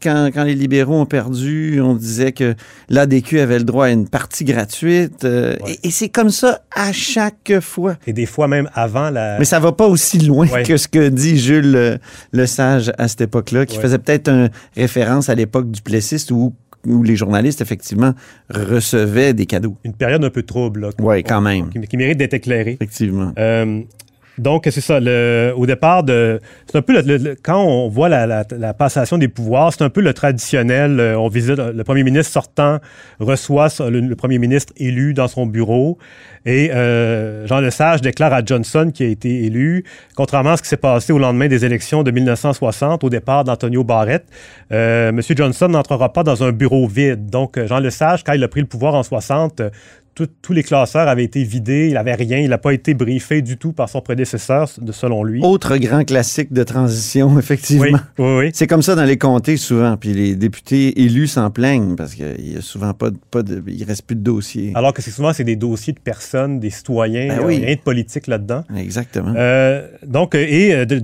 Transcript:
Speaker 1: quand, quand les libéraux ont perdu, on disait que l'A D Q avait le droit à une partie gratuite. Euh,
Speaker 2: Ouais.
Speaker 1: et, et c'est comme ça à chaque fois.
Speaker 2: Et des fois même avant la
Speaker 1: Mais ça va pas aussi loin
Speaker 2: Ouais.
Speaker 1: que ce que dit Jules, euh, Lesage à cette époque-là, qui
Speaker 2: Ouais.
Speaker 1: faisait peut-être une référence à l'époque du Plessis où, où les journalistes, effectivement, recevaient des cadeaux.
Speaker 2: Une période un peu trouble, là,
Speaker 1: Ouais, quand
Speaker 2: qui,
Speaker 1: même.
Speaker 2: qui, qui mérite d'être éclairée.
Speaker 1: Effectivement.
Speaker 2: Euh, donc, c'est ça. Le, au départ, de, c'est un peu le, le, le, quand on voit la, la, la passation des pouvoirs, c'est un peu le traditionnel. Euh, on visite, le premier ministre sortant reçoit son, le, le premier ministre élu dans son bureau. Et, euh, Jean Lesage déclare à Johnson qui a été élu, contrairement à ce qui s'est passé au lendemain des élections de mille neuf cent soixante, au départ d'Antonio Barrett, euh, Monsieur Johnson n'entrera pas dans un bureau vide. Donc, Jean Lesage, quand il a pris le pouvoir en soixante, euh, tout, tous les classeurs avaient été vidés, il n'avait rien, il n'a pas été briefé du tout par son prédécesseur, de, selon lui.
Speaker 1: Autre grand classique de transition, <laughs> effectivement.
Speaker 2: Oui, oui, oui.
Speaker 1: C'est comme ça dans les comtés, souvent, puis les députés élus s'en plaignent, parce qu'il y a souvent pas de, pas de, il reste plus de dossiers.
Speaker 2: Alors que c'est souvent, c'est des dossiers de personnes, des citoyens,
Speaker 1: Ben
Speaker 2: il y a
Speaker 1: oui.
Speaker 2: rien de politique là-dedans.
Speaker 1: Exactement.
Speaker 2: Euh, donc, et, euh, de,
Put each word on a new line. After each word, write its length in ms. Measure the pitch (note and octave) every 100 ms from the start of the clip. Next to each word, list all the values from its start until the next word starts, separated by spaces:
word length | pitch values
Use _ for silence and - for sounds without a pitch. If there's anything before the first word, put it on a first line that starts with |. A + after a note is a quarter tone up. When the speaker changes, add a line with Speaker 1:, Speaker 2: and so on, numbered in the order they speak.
Speaker 1:
quand, 280 | E3 D3 C#3+
quand 80 | C#3
les 140 | D3 C#3
libéraux 440 | C3+ C#3 C3 D#3
ont 60 | C#3
perdu, 760 | C#3 A#2 B2+ C3+ D#3 D#3 C#3+
on 140 | B2+
disait 380 | A#2 A2+ A2+ C3
que 240 | C3 B2 A2 - - -
l'A 180 | C3 C#3
D 160 | C3
Q 160 | - D#3
avait 200 | C3 A#2+
le 40 |
droit 220 | A#2 B2 C3
à 40 |
une 180 | A#2 G2+
partie 340 | B2+ - -
gratuite. 800 | C3+ A#2 G#2 - E3 F3 E3+ -
Euh, 300 | B2+ A#2+ A#2+ B2
Speaker 2:
Ouais. 140 | - -
Speaker 1:
et, 20 | F3
et 40 |
c'est 160 | - A3
comme 220 | - A3
ça 320 | - B3+ A3+ _
à 180 | G#3 G3+
chaque 680 | F#3+ - A3+ G#3 G#3+ - G3
fois. 340 | - - F#3 E3+ -
Speaker 2:
Et 40 |
des 140 | A2 A#2
fois 220 | - C#3+
même 200 | C#3+ C#3
avant 360 | - A#2 A#2 D3+
la 280 | B2+ A2 G#2
Speaker 1:
Mais 60 |
ça 160 | C#3+ E3+
va 100 | E3
pas 160 | - G#3+
aussi 320 | F3 - E3+
loin 300 | D#3 C#3 D#3+
Speaker 2:
Ouais. 160 | B2
Speaker 1:
que 120 | A#2+ D3+
ce 120 | -
que 200 | D#3 C#3+
dit 300 | C3 D#3 D3+
Jules, 380 | B2 D3+ C#3+ C3
euh, 220 | A#2+ A#2 - - -
Lesage 580 | B2 B2+ - C3 C3+ A2+ -
à 80 | A#2
cette 140 | -
époque-là, 440 | A2+ A#2+ A2+ A#2+
qui 120 | C3+ G#2+
Speaker 2:
Ouais. 60 |
Speaker 1:
faisait 160 | B2+ B2
peut-être 300 | - D3 D3+
une 220 | B2+ A#2+ - - -
référence 520 | B2 B2+ A2+ C3+ C#3
à 80 | A#2+
l'époque 340 | G#2+ C3 B2
du 120 | G#2+
Plessis 440 | G2+ A2 G#2+ D3+ -
où, 200 | A#2+ B2 A#2+ _ -
où 180 | A#2 A#2+
les 100 | A2+
journalistes, 460 | A2 G#2 G#2 C3 D3
effectivement, 520 | - G2+ - G2+ C3 B2+ - - _
recevaient 840 | G#2 G2 A#2 G#2+ A#2 G#2 G#2+ C#3
des 120 | A2+ F#2
cadeaux. 300 | F#2+ A2 -
Speaker 2:
Une 100 | A#2
période 300 | G#2 B2 D#3
un 60 | C#3
peu 120 | B2
trouble, 380 | - B2 A#2+ G#2
là, 100 | G#2 G2+
Speaker 1:
Ouais, 220 | G#2+ G2+
quand 160 | - A2
Speaker 2:
qui, 60 |
Speaker 1:
même. 240 | G#2 G2 E2+
Speaker 2:
qui, 100 | A2+
qui 160 | G#2+ B2
mérite 220 | C3 D3+
d'être 160 | C3+
éclairée. 380 | C3 B2 A#2+ A2+
Speaker 1:
Effectivement. 600 | B2+ G#2+ - G#2 F#2+ F#2 -
Speaker 2:
Euh, 440 | A2+ A2+ A2 G#2+ A2 - - _ _ -
donc, 300 | A#2+ D#3+ D#3
c'est 120 | C#3+
ça. 180 | - D3
Le, 540 | A#2+ A#2+ A#2+ A#2 A#2+ B2+
au 80 |
départ, 380 | B2 B2+ D#3 F3+
de, 360 | C#3 A#2+ A2+ A2 - - -
c'est 60 | D3+
un 60 |
peu 100 | -
le, 80 | B3
le, 160 | C#3 C#3+
le, 200 | D3 C3+
quand 200 | - F#3+
on 240 | F#3 B2+ A#2+
voit 220 | G#2+ E3+
la, 160 | C#3+ A2+
la, 180 | A2 G#2
la 200 | A#2+ A2
passation 420 | G#2 C#3 D3 A#2+ F3
des 120 | C3
pouvoirs, 440 | - A2 B2+ E3
c'est 100 | -
un 60 | C#3+
peu 140 | G3
le 100 | F3+
traditionnel. 880 | B2 C#3+ B2 - C#3 A#2+ B2+ C#3+ C3+
Euh, 180 | A#2 A2
on 100 | A2+
visite, 280 | A#2 A#2 C#3
le 280 | A#2+ A2+
premier 180 | A2 C3+
ministre 260 | C3 C#3 D#3
sortant 440 | - - - D3 D3+ - - - -
reçoit 520 | G#2+ C3+ - C#3+ D3+
son, 180 | - B2
le, 120 | A#2+
le 140 | B2+
premier 240 | A#2 B2+ B2
ministre 360 | A#2+ C#3 - -
élu 380 | B2+ B2 C#3+
dans 120 | C3+ B2
son 200 | B2+ A#2+
bureau. 500 | A2 A2 B2 D3 F3 - - - -
Et, 260 | A#2+ C3 D#3
euh, 760 | B2+ A#2+ A#2 A2+ A2+ A2 G#2+ G#2+
Jean 140 | C3+
Lesage 420 | C3 - D#3 D#3+
déclare 320 | B2+ - D#3
à 100 | B2+
Johnson 460 | A2+ B2+ A2 D#3 E3
qui 120 | -
a 20 | A#2+
été 380 | G#2+ B2 B2 A2
élu, 380 | A#2 D3 F3+ F3 - - -
contrairement 340 | C#3 C#3+ C#3
à 60 | E3
ce 40 |
qui 60 | -
s'est 80 | C#3+
passé 380 | C3+ A#2+ -
au 40 | D3+
lendemain 300 | B2+ B2 C#3+
des 160 | B2+
élections 380 | B2 A#2 - D#3
de 80 | C3+
mille 140 | B2
neuf 160 | B2+ A#2
cent 120 | D3
soixante, 520 | C3+ B2 - C#3+ E3
au 40 | C3
départ 340 | A#2+ - C#3
d'Antonio 420 | B2+ A#2 A#2+ B2
Barrett, 420 | A#2+ A2+ G#2+ E3 - - - - _
euh, 420 | A2 A2+ A#2 A2+
Monsieur 220 | A2+ -
Johnson 340 | C#3+ C#3 B2 F3+
n'entrera 440 | D#3+ - C3+ B2+
pas 120 | -
dans 200 | D#3+ A#2
un 80 | B2+
bureau 340 | A2+ B2+ C3 A#2+
vide. 440 | G#2 C#3 A2+ G#2
Donc, 280 | B2 C3+ C3
Jean 140 | A2 B2+
Lesage, 440 | C3 - D#3 F3
quand 120 | -
il 100 | D3
a 40 | B2
pris 120 | D3
le 60 | C#3
pouvoir 280 | A#2 C#3 D3
en 60 |
soixante, 580 | A#2+ B2 - C#3 D#3+ D#3
euh, 100 | G#2+ G#2 - - _
tout, 140 | - D#3+ -
tous 140 | -
les 80 | F3
classeurs 460 | - C#3 A#2+ D#3 D#3
avaient 160 | B2
été 180 | A#2+ C#3
vidés, 460 | A#2 A#2+ A2 C#3 D#3+
il 40 |
n'avait 220 | C3 A2+
rien, 240 | A#2 A2+ C3
il 100 | C#3+
n'a 80 | A#2
pas 160 | C#3+
été 220 | C3+ -
briefé 480 | C3+ A#2 B2+ - D3+
du 160 | A#2+ B2+
tout 160 | E3
par 160 | D#3+ A#2+
son 100 | C3
prédécesseur, 640 | - B2 C3 A#2 - C3+ D3+ -
de, 100 | A2+
selon 320 | G#2 B2 A2
lui. 200 | A2 A#2
Speaker 1:
Autre 320 | F3 F#3+ - C#3
grand 280 | A#2+ C#3+ C3
classique 480 | C3 A#2 - D3
de 80 | B2+
transition, 760 | A#2+ B2+ B2 A2 G#2+ C3+ C#3 C#3+
<laughs> 0 |
effectivement. 460 | - C#3 - C#3+
Speaker 2:
Oui, 400 | C#3+ C#3+ - -
oui, 120 | C3 C3
oui. 120 | D3+
Speaker 1:
C'est 120 | D#3 D#3
comme 140 | E3
ça 140 | D3+
dans 100 | F3
les 140 | C3+ C3+
comtés, 400 | C#3 B2 B2+ D#3
souvent, 400 | - A#2 A#2+ G#2+
puis 160 | G#2+
les 200 | G2+ G2+
députés 680 | F#2+ A2 - - C3+ C3+ B2+
élus 240 | B2 A#2+ D3+
s'en 240 | C3 G#2+
plaignent, 460 | G#2+ B2+ C3+ G2 E2+
parce 180 | D2+
qu'il 360 | - D2 B1 C#2
y 60 | D2+
a 60 |
souvent 320 | E2+ - G#2
pas 160 | G2 A#2
de, 80 | G2+ _
pas 120 | A#2+
de, 200 | G2+ F#2+ F#2
il 180 | F2+
reste 220 | G#2 G2+ -
plus 100 | A#2
de 60 |
dossiers. 500 | G#2 A2 G#2 G#2+ G2+
Speaker 2:
Alors 200 | F#2+ C3
que 80 | C#3+
c'est 80 | A#2
souvent, 240 | A2 D3+
c'est 100 | D3+
des 100 | A#2+
dossiers 380 | A2 A#2 A2 D#3
de 80 | D3
personnes, 600 | - A2 - C3 C#3 C3+
des 100 | G#2+
citoyens, 580 | - - A#2 A2+ A#2 C#3
Speaker 1:
Ben 60 |
Speaker 2:
il 60 | A#2
y 40 |
a 20 | E3
Speaker 1:
oui. 180 | D#3 B2
Speaker 2:
rien 80 |
de 60 | D3
politique 460 | - B2 A2+ D3 -
là-dedans. 380 | A2 G2+ B2+ E3
Speaker 1:
Exactement. 600 | G2+ F#2 G#2 B2 F#2+ F2+ A#2
Speaker 2:
Euh, 500 | B2 C3 C3 C#3 - - C#3+
donc, 280 | C3 F3+
et, 400 | D3+ D3+ D3+ G#3
euh, 120 | D3 A#2+
de, 120 | C3+